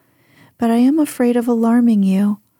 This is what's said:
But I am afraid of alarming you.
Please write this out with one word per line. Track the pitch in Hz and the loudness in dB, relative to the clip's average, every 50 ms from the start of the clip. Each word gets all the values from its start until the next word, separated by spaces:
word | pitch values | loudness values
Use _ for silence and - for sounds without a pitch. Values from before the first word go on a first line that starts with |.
| _ _ _ _ _ _ _ _ _ _ _ - | _ _ _ _ _ _ _ _ _ _ _ -4
But | 240 226 | -2 -2
I | 226 | 0
am | 240 247 262 294 320 | 2 2 2 2 0
afraid | 294 - - - 247 240 240 | -2 -2 -2 -2 -2 0 0
of | 247 233 247 | -2 -2 -2
alarming | 240 226 226 226 233 247 240 233 226 202 | -2 0 0 0 2 2 2 2 2 2
you. | 196 190 190 190 202 208 208 - _ _ _ | 0 0 0 0 0 -2 -4 -6 _ _ _